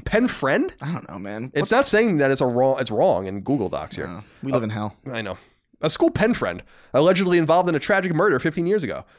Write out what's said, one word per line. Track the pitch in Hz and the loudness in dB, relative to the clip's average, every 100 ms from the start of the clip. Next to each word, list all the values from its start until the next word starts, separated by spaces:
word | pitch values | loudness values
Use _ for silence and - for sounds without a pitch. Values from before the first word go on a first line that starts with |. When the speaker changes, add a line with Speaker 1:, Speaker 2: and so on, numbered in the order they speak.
| - | -2
Speaker 1:
Pen | 220 247 | 0 0
friend? | - 135 175 370 - | 0 0 0 -2 -6
Speaker 2:
I | 143 | -8
don't | 165 - | -8 -8
know, | 92 | -12
man. | 98 107 127 | -10 -10 -6
Speaker 1:
It's | 151 151 | -2 2
Speaker 2:
What | 233 | 2
Speaker 1:
not | 277 | 2
saying | 208 233 160 | 4 4 4
that | 135 | 2
it's | 135 | 2
a | 131 | 2
wrong, | 120 131 135 | 2 2 2
it's | 117 | -2
wrong | 110 180 95 95 | 0 2 2 -2
in | 101 | -6
Google | 107 139 95 | -2 -2 -2
Docs | 73 78 - | -4 -8 -8
here. | 71 | -10
Speaker 2:
No, | 90 107 - | -10 -16 -14
we | 139 | -4
live | 131 | -2
Speaker 1:
Uh, | 110 | -2
Speaker 2:
in | |
hell. | 107 107 - 135 | -4 -6 -10 -10
Speaker 1:
I | 120 | -8
know. | 104 90 _ _ _ _ | -8 -10 _ _ _ _
A | 151 | -2
school | - - | 2 0
pen | - 220 | 2 0
friend, | 233 98 87 - - - | 0 -2 -6 -12 -20 -2
allegedly | 127 165 185 185 180 | 2 4 4 2 2
involved | 160 170 180 | 4 4 2
in | 156 | 0
a | |
tragic | - 190 185 | 0 0 0
murder | 160 202 131 | 0 2 2
fifteen | 160 156 170 | 0 -2 0
years | 208 | 0
ago. | 123 71 - | -2 -8 -12